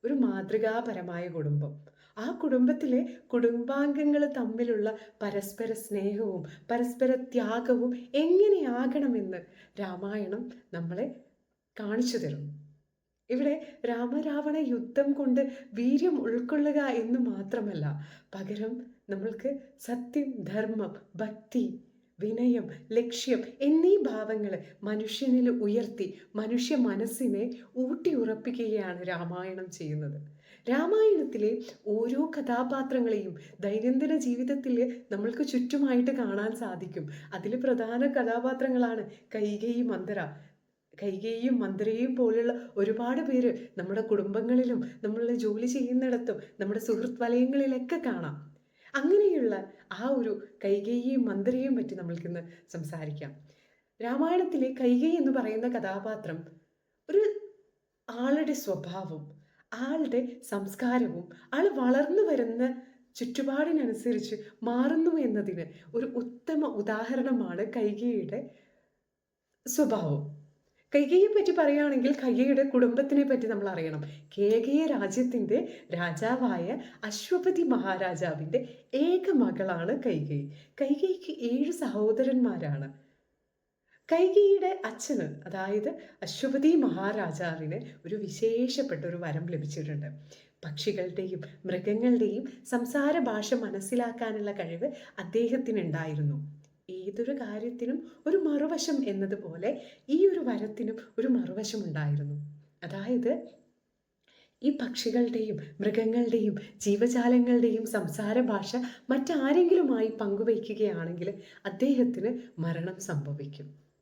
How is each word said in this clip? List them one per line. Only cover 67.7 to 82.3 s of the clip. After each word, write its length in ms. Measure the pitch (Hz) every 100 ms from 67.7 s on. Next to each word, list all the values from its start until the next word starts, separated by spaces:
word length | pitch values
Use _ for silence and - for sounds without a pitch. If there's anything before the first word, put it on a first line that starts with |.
| 240
കൈകേയിയുടെ 640 | 208 208 240 220 175 - - - _ _ _ _ _ _ _ _ _ _ -
സ്വഭാവം. 580 | - 277 220 165 147 147 - - _ _ _ _
കൈകേയിയെ 360 | 285 277 359 415
പറ്റി 200 | 415 392
പറയുകയാണെങ്കിൽ 600 | 349 302 294 294 269 247 285
കൈകേയിയുടെ 440 | 254 247 269 269 277
കുടുംബത്തിനെ 500 | 247 240 240 277 285
പറ്റി 240 | 277 254 226
നമ്മൾ 200 | 214 196
അറിയണം. 340 | 175 160 156 147 - -
കേകയ 480 | - 202 226 233 285 320
രാജ്യത്തിൻ്റെ 720 | 247 196 196 247 240 196 233 349 - -
രാജാവായ 760 | 170 175 156 220 254 233 180 170 269 - -
അശ്വപതി 600 | 214 - - 359 370 370
മഹാരാജാവിൻ്റെ 960 | 294 233 196 180 185 165 170 147 156 233 254 - _
ഏക 320 | 262 330 359 403
മകളാണ് 640 | 302 233 202 190 175 175 277 254
കൈകേയി. 400 | 165 147 143 143 - - -
കൈകേയിക്ക് 520 | 269 294 381 370 - - 240
ഏഴ് 220 | 254 294
സഹോദരന്മാരാണ്. 1160 | - 294 202 214 220 262